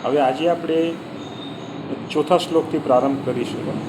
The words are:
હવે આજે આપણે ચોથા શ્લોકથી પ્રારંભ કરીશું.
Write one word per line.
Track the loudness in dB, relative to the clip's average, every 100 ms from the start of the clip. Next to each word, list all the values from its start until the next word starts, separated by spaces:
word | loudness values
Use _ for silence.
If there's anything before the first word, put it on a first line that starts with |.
હવે | 2 4
આજે | 4 2 0
આપણે | 0 0 2 2 -2 -10 -12 -12 -12 -12 -12 -12 -10 -8 -8 -2
ચોથા | -2 4 4
શ્લોકથી | 4 0 2 -2
પ્રારંભ | 4 4 4 0 -2
કરીશું. | -2 -2 -4 -4 -6